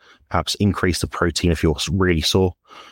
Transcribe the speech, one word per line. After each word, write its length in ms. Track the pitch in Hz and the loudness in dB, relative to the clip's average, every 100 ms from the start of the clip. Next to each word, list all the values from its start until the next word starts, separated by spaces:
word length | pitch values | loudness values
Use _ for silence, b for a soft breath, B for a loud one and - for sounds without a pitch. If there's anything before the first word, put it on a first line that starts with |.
| b b - | b b -6
Perhaps 260 | 87 - - | -4 -4 0
increase 460 | 101 92 92 85 | 0 2 0 0
the 60 | 82 | -4
protein 440 | - 85 - 87 | -2 -2 0 0
if 100 | 82 | 2
you're 140 | 82 73 | 0 0
s-, 140 | - | -2
really 320 | 95 92 82 | 0 2 2
sore. 340 | - 98 92 - _ B B | 2 2 0 -2 _ B B